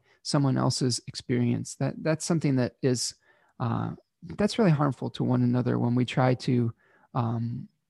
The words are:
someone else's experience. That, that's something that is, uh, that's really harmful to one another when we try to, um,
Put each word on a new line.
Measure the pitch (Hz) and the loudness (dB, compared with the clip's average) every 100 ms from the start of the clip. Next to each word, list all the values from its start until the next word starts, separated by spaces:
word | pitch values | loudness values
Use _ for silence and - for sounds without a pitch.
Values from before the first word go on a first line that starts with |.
| _ _ | _ _
someone | - 151 139 127 | -4 0 2 2
else's | 131 - 127 117 - | 0 0 0 -2 -6
experience. | - - 123 120 117 127 - | -12 -4 0 0 0 -4 -6
That, | 135 - | -6 -4
that's | 156 156 - | -4 -2 0
something | 170 147 131 | 0 2 2
that | 120 - | 0 0
is, | 135 123 - - _ _ _ - | 0 0 -2 -8 _ _ _ -6
uh, | 120 117 113 - _ _ 165 - | -4 -2 -4 -8 _ _ -12 -2
that's | 208 - | 0 2
really | 160 | 4
harmful | 147 147 127 139 | 4 2 0 -6
to | - | -4
one | 123 127 | 0 2
another | 123 123 123 120 | 2 2 0 0
when | 120 123 | 0 0
we | 123 | 0
try | - 127 127 | 2 2 2
to, | - 123 117 - _ _ _ | 0 0 0 -4 _ _ _
um, | 135 117 117 117 127 - _ _ | -4 -2 -2 -4 -6 -10 _ _